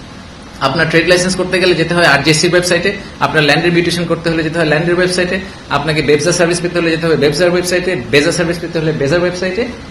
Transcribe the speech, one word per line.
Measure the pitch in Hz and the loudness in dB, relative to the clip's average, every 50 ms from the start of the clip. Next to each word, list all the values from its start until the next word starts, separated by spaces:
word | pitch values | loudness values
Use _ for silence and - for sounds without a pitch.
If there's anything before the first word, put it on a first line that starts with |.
| - - - - - - - - - - - - | -18 -18 -18 -18 -18 -18 -18 -18 -18 -18 -8 -4
আপনার | - - - 170 160 160 | -4 -2 0 0 0 2
ট্রেড | - 165 160 175 | 2 2 4 4
লাইসেন্স | 180 175 180 185 185 | 2 2 2 0 0
করতে | 185 180 185 185 180 | -2 -2 -2 -2 0
গেলে | 180 185 170 | 2 2 2
যেতে | 160 160 160 175 | 2 0 0 2
হয় | 175 170 | 2 4
আরজেসির | 151 139 139 135 160 151 - - 175 | 4 4 4 4 2 2 2 2 2
ওয়েবসাইটে, | 170 180 175 - 180 170 175 196 202 - - - - - | 2 2 2 2 0 0 0 -2 -4 -4 -8 -14 -8 -4
আপনার | - 143 151 156 151 | -4 -2 0 2 2
ল্যান্ডের | 143 - 160 165 175 170 | 4 2 2 2 2 2
মিউটেশন | 170 170 175 170 175 175 | 2 2 0 0 -2 -2
করতে | - 170 160 - 170 | -2 -2 -2 -2 -2
হলে | 160 165 156 | -2 -2 -2
যেতে | 156 160 170 | -2 -2 0
হয় | 160 | 0
ল্যান্ডের | 151 151 156 175 175 175 | 2 2 2 2 2 2
ওয়েবসাইটে, | 175 180 180 180 185 175 175 190 185 - - - - - - | 2 2 0 0 0 -2 -2 -2 -4 -6 -8 -14 -16 -8 -4
আপনাকে | 135 143 143 156 151 156 143 | -4 -2 -2 -2 -2 0 2
ব্যবসা | 127 147 147 147 175 170 | 2 2 2 2 2 2
সার্ভিস | - 175 165 170 - | 2 2 2 0 0
পেতে | 170 170 170 175 | -2 -2 -2 0
হলে | 165 165 | 0 0
যেতে | 160 160 165 | 0 0 0
হবে | 165 156 | 0 2
ব্যবসার | 147 139 151 147 165 180 175 | 2 2 2 2 2 2 2
ওয়েবসাইটে, | 175 180 180 - 180 180 175 185 180 - 117 110 | 2 2 0 0 -2 -2 0 -2 -2 -4 -2 0
ব্যবসা | - 143 143 170 160 | 2 2 2 2 2
সার্ভিস | 175 175 165 170 165 | 0 0 -2 -2 -4
পেতে | 175 170 - 165 | -6 -6 -4 -2
হলে | 156 160 151 | -2 -2 0
ব্যবসার | - 139 139 165 175 | 0 0 0 2 2
ওয়েবসাইটে। | 175 180 175 - 190 185 185 214 247 240 - - - - | 0 0 -2 -2 -4 -4 -2 -4 -4 -4 -6 -10 -14 -16